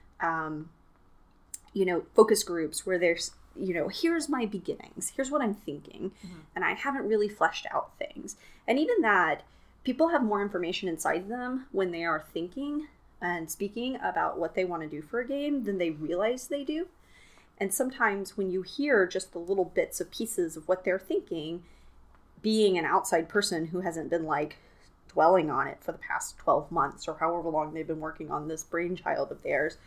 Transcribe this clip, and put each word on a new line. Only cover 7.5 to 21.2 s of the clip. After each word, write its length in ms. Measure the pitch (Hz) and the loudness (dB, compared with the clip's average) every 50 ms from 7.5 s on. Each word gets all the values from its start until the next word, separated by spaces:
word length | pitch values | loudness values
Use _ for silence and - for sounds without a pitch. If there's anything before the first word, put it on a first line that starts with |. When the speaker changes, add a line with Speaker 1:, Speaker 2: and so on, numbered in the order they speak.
| - - - - - | 0 -2 -8 -4 -4
Speaker 1:
out 240 | - - - - - | -4 -4 -4 -8 -10
things. 380 | - - - - - 202 - - - - - - _ - | -12 -10 -10 -12 -14 -14 -14 -16 -20 -20 -20 -6 _ 2
And 100 | 233 269 | 2 2
even 220 | 311 311 480 415 277 | 2 2 2 2 4
that, 400 | 220 208 185 175 160 147 - - - - - - - - - - | 4 4 4 4 4 2 -2 -4 -10 -20 -20 -20 -20 -20 -8 -4
people 260 | 254 254 254 311 339 | -2 2 2 4 4
have 140 | 339 285 247 | 4 4 2
more 200 | 214 208 202 202 | 2 2 0 0
information 460 | 202 202 180 180 170 185 - - 180 | -2 -2 -2 -2 -4 -4 -4 -4 -4
inside 400 | 165 160 - - 156 170 185 202 | -4 -2 0 0 0 0 -2 -4
them 380 | 226 247 247 247 254 262 262 - - | -6 -6 -4 -4 -4 -6 -6 -4 -2
when 180 | 190 190 180 | 0 0 0
they 140 | 170 165 170 | -2 -2 -2
are 200 | 165 160 156 - - - | 0 -2 -2 -4 -6 -8
thinking 540 | 165 165 180 - 269 277 285 294 294 302 - - _ _ _ _ - | -6 -6 -6 -6 -8 -6 -4 -4 -6 -6 -8 -12 _ _ _ _ -6
and 300 | - 175 175 170 165 160 | -4 -2 -2 -2 -4 -6
speaking 460 | - - 202 196 208 226 240 254 262 | -6 -6 -6 -6 -4 -4 -4 -4 -4
about 420 | - - 185 - - 160 156 143 - | -4 -4 -2 0 0 0 0 0 -2
what 160 | 170 160 - | -4 -2 0
they 100 | 185 185 | 0 0
want 180 | 180 175 165 160 | 0 -2 -4 -6
to 60 | 151 | -6
do 140 | 151 143 147 | -8 -8 -8
for 160 | - - 233 | -6 -4 -4
a 60 | 247 | -2
game 380 | 240 269 285 285 294 294 277 226 | -2 -2 -2 -2 0 -2 0 0
than 140 | 202 196 185 | 0 0 0
they 120 | 180 165 | 0 0
realize 560 | 156 147 156 151 165 175 208 226 247 254 - | 0 -2 -4 -2 0 0 2 0 0 -2 -4
they 160 | - 285 285 277 | -6 -6 -4 -4
do. 220 | 269 302 311 359 370 - _ _ _ - - - - - - - _ _ - | -4 -4 -4 -4 -6 -10 _ _ _ -20 -20 -20 -20 -20 -20 -20 _ _ -4
And 140 | 196 196 - | -4 -2 0
sometimes 640 | - 262 262 254 - 247 208 196 196 196 - - | 0 -2 -2 0 2 2 2 2 0 -4 -6 -4
when 140 | - 196 185 | -4 -2 -2
you 120 | 180 185 185 | -2 -2 -4
hear 440 | - - - 277 294 269 214 185 | -4 -4 -2 2 4 6 6 6
just 260 | 180 - 185 - - - | 4 2 -2 -6 -6 -8
the 60 | 170 | -8
little 260 | 170 175 196 196 180 | -4 0 2 2 2
bits 360 | 165 - 190 160 - - - | 2 2 2 2 2 0 -6
of 100 | 170 - | -6 -6
pieces 460 | - - 226 220 - - 175 160 160 | -6 -6 -6 -2 0 0 0 0 -2
of 100 | 160 160 - | -4 -2 0
what 160 | 185 180 - | 0 0 2
they're 140 | 196 180 196 | 0 0 0
thinking, 640 | - - 330 403 | -2 -2 -2 -2